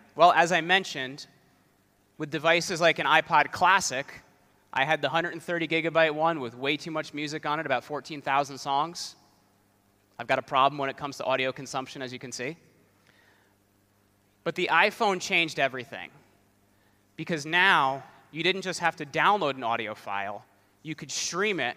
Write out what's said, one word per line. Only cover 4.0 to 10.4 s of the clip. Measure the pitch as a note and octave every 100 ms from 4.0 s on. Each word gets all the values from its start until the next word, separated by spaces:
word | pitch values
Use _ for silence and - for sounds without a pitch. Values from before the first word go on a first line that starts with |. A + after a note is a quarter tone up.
| C#3 - - _ _ _ _
I | - C3+
had | D#3
the | C#3+
hundred | D#3+ E3+
and | D#3
thirty | - F3 D#3+
gigabyte | D#3+ D#3+ D#3 D#3+
one | D3+ D#3+ E3+
with | B2 A#2+
way | C3+ D3+
too | F3
much | D#3 D3+
music | D3 D3 D#3 D3+
on | D3+
it, | D#3
about | B2+
fourteen | - D3 B2 D#3
thousand | C#3 C#3 C#3 C3+
songs. | C#3+ C#3 D#3+ E3+ - - _ _ _ _ _ _ _ _ _ -
I've | A#2
got |
a | C3